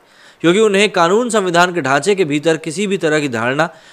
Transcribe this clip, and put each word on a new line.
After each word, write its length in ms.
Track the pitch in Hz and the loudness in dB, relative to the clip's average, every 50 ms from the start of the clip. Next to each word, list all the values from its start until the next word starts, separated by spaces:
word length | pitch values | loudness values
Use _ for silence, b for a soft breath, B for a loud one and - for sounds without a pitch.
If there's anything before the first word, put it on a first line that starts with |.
| b b b b b b b b | b b b b b b b b
क्योंकि 200 | - 165 180 214 | 0 2 2 2
उन्हें 300 | 220 214 190 196 214 202 | 2 2 2 2 0 0
कानून 400 | - 185 170 170 196 226 254 233 | 2 2 2 2 2 0 0 0
संविधान 440 | 220 214 190 185 165 175 175 185 175 | -2 -2 0 0 2 2 2 2 0
के 60 | 175 | -2
ढांचे 340 | 139 131 139 147 143 196 202 | 0 0 0 0 0 0 0
के 100 | 190 180 | 0 0
भीतर 320 | 143 147 151 147 165 160 | -2 -2 -2 0 0 -2
किसी 300 | 151 - 160 143 180 214 | -2 -4 -8 -6 -6 -4
भी 100 | 190 196 | -4 -2
तरह 240 | 180 165 151 151 151 | -2 -2 0 0 0
की 80 | 143 139 | -2 -2
धारणा 420 | 117 110 117 123 135 151 165 175 B B B B | -4 -2 -2 -2 0 0 -2 -2 B B B B